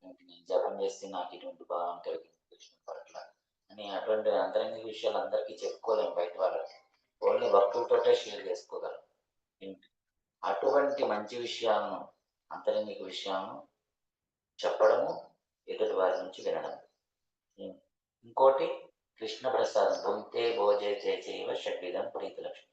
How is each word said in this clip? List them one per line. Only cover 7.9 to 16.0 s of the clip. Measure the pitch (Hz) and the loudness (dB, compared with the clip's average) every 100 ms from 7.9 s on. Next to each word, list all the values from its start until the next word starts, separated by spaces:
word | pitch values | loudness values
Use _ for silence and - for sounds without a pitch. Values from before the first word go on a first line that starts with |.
| 120 123 120 | 4 6 4
షేర్ | 107 101 98 | 2 -8 -6
చేసుకోగలం. | 90 - - - - _ _ _ _ _ _ | -6 -6 -10 -10 -12 _ _ _ _ _ _
ఏమిటి? | 98 95 _ _ _ _ _ _ | -16 -16 _ _ _ _ _ _
అటువంటి | - - - 143 139 - 123 | -4 0 4 4 4 0 -2
మంచి | 107 107 120 | -2 -4 -8
విషయాలను, | 117 - 113 107 92 90 - _ _ _ _ | -6 -2 2 2 2 -6 -10 _ _ _ _
అంతరంగిక | - - 107 107 98 | -8 -2 0 -2 -8
విషయాలను | 95 90 98 95 95 - - _ _ _ _ _ _ _ _ _ - | -10 -8 -4 -4 -4 -12 -18 _ _ _ _ _ _ _ _ _ -4
చెప్పడము, | - - - - - - _ _ _ - | 4 6 6 2 -4 -10 _ _ _ -12
ఎదుటి | - 107 | -2 0
వారి | - | 4